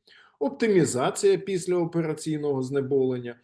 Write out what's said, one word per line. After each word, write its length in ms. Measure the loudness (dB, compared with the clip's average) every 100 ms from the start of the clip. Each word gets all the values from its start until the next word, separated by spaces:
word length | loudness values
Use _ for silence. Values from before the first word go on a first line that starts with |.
| _ -20 _ -6
оптимізація 960 | -6 0 2 4 4 2 0 2 2 2
післяопераційного 1300 | 0 -4 -2 0 0 -2 -2 -4 -4 -4 -2 -2
знеболення 720 | -2 -2 0 2 2 -2 -6 -12